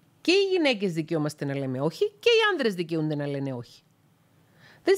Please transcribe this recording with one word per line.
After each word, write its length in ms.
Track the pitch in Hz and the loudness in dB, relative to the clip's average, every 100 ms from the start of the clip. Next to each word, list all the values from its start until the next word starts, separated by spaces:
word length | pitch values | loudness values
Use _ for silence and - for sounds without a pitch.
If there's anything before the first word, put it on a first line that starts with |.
| _ _ | _ _
Και 100 | - | 2
οι 160 | 381 392 | 2 2
γυναίκες 420 | 370 294 220 196 | 2 2 2 -2
δικαιούμαστε 520 | 165 156 165 151 - 143 | -2 -2 -2 -2 -4 -6
να 100 | 139 | -4
λέμε 260 | 135 127 | -4 -2
όχι, 240 | 147 - 415 - | -4 -2 -4 0
και 100 | 466 | 2
οι 220 | 453 427 | 4 2
άνδρες 220 | 359 233 | 0 -2
δικαιούνται 420 | 180 160 165 156 147 | -2 -4 -2 -2 -2
να 120 | 143 | -4
λένε 260 | 139 139 | -4 -6
όχι. 300 | 127 120 - _ _ _ _ _ _ _ _ - - | -8 -12 -20 _ _ _ _ _ _ _ _ -20 -6
Δεν 120 | - | 0